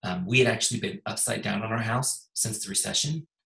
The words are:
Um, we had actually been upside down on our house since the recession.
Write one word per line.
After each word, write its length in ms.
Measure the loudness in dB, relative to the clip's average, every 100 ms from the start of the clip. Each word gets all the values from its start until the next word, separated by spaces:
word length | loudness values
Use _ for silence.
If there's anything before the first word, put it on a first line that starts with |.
Um, 240 | -4 -4 2
we 120 | 4
had 100 | 6
actually 320 | 4 0 -2
been 200 | -4 -6 -8
upside 360 | -2 0 0
down 200 | -2 -2
on 100 | 0
our 60 | 0
house 460 | 0 0 0 -2 -6
since 280 | -2 -2 -2
the 60 | -2
recession. 580 | -2 0 0 0 -2 -6 _